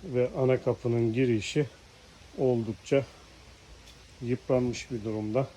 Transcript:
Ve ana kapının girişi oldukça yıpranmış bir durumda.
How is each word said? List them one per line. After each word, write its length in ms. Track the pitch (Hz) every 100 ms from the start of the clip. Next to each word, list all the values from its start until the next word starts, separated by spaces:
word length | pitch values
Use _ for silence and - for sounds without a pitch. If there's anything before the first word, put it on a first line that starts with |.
Ve 260 | - 123 123 156
ana 240 | 131 127
kapının 520 | 127 113 120 117 117
girişi 520 | 113 131 113 101 147 143 - - - - - - -
oldukça 680 | 131 120 110 107 - 139 123 - - - - - - - - - - -
yıpranmış 720 | 120 123 - 131 123 113 -
bir 120 | 123
durumda. 440 | 107 107 107 117 139